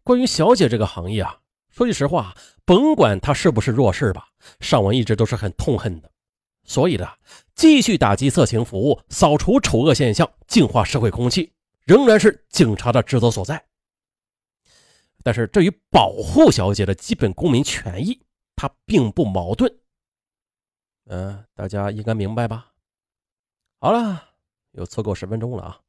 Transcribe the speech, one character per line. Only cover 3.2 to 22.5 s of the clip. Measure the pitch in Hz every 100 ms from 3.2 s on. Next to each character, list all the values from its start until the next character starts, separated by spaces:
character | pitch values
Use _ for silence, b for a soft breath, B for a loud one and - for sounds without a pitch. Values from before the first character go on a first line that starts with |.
| -
是 | 135 170
不 | 110
是 | 117
弱 | 117 117
势 | - 113
吧， | 90 - _ b b
尚 | - 131
文 | 98 127
一 |
直 | 117 107
都 |
是 | 110 110
很 | 104
痛 | - - 113
恨 | 110 82
的。 | _ _ _ _ _ _
所 | _ - 165
以 | 110
呢， | 90 - b b b
继 | - 320 294
续 | 233 180
打 | 113 101
击 | 135
色 | - 120
情 | 113 120
服 | 95 131
务， | - _
扫 | - 165 151
除 | - 254
丑 | - 117
恶 | 151
现 | - 127
象， | 104 165 _ _
净 | 233 139
化 | 123
社 | 101 120
会 | 113
空 | 113 123
气， | 185 - _ _ _
仍 | - 220 262
然 | 214
是 | 202 - _
警 | - 127 101
察 | 120
的 | 120
职 | - 131
责 | 117
所 | 107 90
在。 | 156 _ _ _ _ _ _ _ _ _ _ _ _ _ _ _ _
但 | 127
是 | 117 110
这 | 208
与 | 180 - _
保 | 143 98
护 | - 101 247 294
小 | - 95
姐 | 101
的 | 98 98
基 | -
本 | 226 104
公 | - 165
民 | 123
权 | 147 - - 87
益， | 175 254 _ _ _ -
它 | - _ -
并 | 202 117
不 | 139
矛 | 110 95 87
盾。 | 110 254 _ _ _ _ _ _ _ _ _ _ _ _ _ _
嗯， | 92 98 101 _
大 | - 101
家 | 101 101
应 | 107
该 | 107 113
明 | 98
白 | 113
吧？ | 117